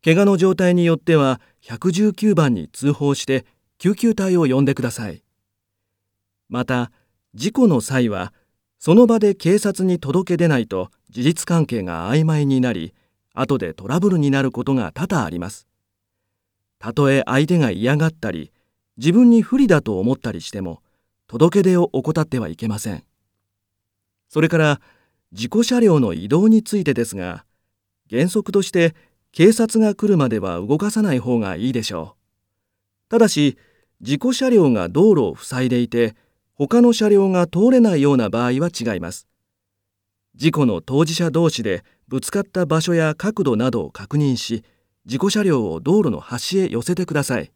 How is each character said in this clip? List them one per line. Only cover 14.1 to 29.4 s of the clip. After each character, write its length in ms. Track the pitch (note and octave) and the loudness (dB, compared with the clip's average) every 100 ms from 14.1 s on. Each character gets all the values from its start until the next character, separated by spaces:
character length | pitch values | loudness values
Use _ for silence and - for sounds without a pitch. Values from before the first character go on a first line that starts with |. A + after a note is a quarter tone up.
| F3+ | 2
に 120 | C#3+ | 0
な 120 | C#3 | 0
る 100 | C3+ | -2
こ 140 | A#2 C3+ | -4 -4
と 80 | |
が 180 | C3 F#2 | -2 -4
多 160 | B2+ F3+ | -8 -4
々 160 | F3 | -4
あ 60 | F2+ | -4
り 100 | F2 | -8
ま 100 | F2 | -10
す。 200 | - _ _ _ _ _ _ _ _ _ _ _ _ | -14 _ _ _ _ _ _ _ _ _ _ _ _
た 120 | A2 | -8
と 180 | A2+ C#3+ | 0 2
え 140 | C3+ - | 2 0
相 220 | C3 D#3 | 0 2
手 100 | F3 | 2
が 140 | B2+ | 0
嫌 240 | F2 A#2 D3 | 0 -2 0
が 120 | D#3+ | 0
っ 40 | |
た 180 | D#3+ A2 | -2 -8
り、 220 | E2+ D2+ _ _ _ _ - | -8 -12 _ _ _ _ -2
自 160 | C#3 | 2
分 160 | G3 B3 | 6 6
に 120 | A#3 | 6
不 160 | - C4+ | 2 2
利 100 | B3+ | 4
だ 140 | D#3 | 4
と 200 | - F#2+ | 2 -2
思 100 | A2 | -2
っ 60 | C3 | -2
た 160 | A#2+ | -6
り 80 | F2+ | -10
し 100 | - | -12
て 80 | G2+ | -12
も、 240 | F#2 D#2+ _ _ _ _ _ | -12 -14 _ _ _ _ _
届 320 | A#2 D#3+ G3+ | 2 2 4
け 40 | |
出 140 | F#3 F3+ | 2 2
を 120 | E3+ | 0
怠 300 | C3 C#3+ D#3+ | -2 -2 -4
っ 20 | D#3 | -4
て 140 | B2+ | -4
は 100 | F#2 | -6
い 80 | E2+ | -8
け 100 | A2+ | -6
ま 100 | G2 | -6
せ 140 | A2 | -8
ん。 140 | F#2 _ _ _ _ _ _ _ _ _ _ _ _ _ | -12 _ _ _ _ _ _ _ _ _ _ _ _ _
そ 140 | D3+ | -2
れ 80 | D#3+ | 0
か 80 | E3 | 2
ら、 240 | D#3 C#3+ _ _ _ _ _ | 2 0 _ _ _ _ _
事 160 | - A#3+ | -10 -4
故 160 | G#3+ | -2
車 160 | A#3 B3 | 0 2
両 220 | A3 D#3 | 4 4
の 100 | A2+ | 2
移 160 | E2+ G2+ | -4 -2
動 220 | D3+ G#3+ | 2 4
に 120 | A3 | 4
つ 160 | G#3+ G#3 | 2 -4
い 60 | |
て 100 | D#3+ | -2
で 120 | A#2+ A#2 | -2 -4
す 100 | G2+ | -6
が、 300 | F2+ E2+ _ _ _ _ _ _ _ | -10 -12 _ _ _ _ _ _ _
原 180 | A#2 F3+ | -2 0
則 240 | G#3+ G#3 | -2 -2
と 100 | G3 | -2
し 80 | F#3 | -2
て 240 | F3+ E3 - _ _ _ | 0 0 -2 _ _ _
警 160 | - | 4